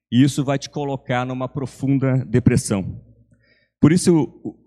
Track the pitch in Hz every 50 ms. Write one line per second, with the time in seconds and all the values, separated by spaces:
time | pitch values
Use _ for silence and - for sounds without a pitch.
0 | _ _ 117 120 139 143 - 156 135 131 139 135 - - - 151 143 139 139 127
1 | - - 127 123 127 127 127 127 131 127 - 143 131 120 - - - 135 139 135
2 | 135 135 127 131 127 - 110 127 - - 123 - - - 110 98 90 - - -
3 | - _ _ _ _ _ _ _ _ _ _ _ _ _ _ _ - 147 170 180
4 | - 190 170 156 135 - - - _ - - _ _